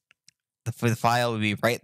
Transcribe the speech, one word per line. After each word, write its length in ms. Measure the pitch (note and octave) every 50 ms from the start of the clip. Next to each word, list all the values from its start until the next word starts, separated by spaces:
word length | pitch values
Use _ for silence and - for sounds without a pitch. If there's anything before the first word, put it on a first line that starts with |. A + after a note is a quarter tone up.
| _ _ _ _ _ - _ _ _ _ _ _ _
the, 80 | A#2+
for 180 | - - B2 A#2
the 60 | A2
file 380 | - - A#2 A#2+ B2 B2 A#2+ A2+
will 60 | G#2+
be 160 | G#2+ G#2+ G2+
right 260 | - - A2+ A#2 -